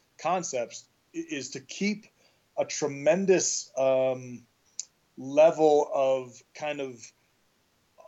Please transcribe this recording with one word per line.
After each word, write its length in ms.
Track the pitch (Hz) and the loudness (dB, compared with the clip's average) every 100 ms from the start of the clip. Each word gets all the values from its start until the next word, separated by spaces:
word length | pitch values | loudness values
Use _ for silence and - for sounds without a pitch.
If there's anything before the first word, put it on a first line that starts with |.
| _ - | _ -8
concepts, 680 | 156 180 170 - 185 - - _ _ | -4 -4 -4 -6 -8 -10 -20 _ _
i-, 100 | 165 165 | -12 -8
is 200 | 151 127 | -8 -10
to 100 | 131 | -12
keep 460 | - - 196 208 - _ _ _ _ - | -14 -6 -4 -4 -10 _ _ _ _ -6
a 60 | |
tremendous, 1040 | 147 - 151 139 147 175 196 180 - - - - | -6 -4 -6 -2 0 2 4 2 2 -4 -8 -2
um, 640 | 135 131 131 127 127 120 - _ _ - - _ _ - | 2 2 0 -2 -8 -16 -18 _ _ -16 -16 _ _ -16
level 720 | 131 139 160 156 156 147 151 | -2 6 6 6 6 6 4
of 480 | 139 135 131 127 117 - - | 0 2 0 -4 -16 -20 -10
kind 240 | 151 147 | -8 -6
of 200 | 135 120 - _ _ _ _ _ _ _ _ _ | -8 -10 -20 _ _ _ _ _ _ _ _ _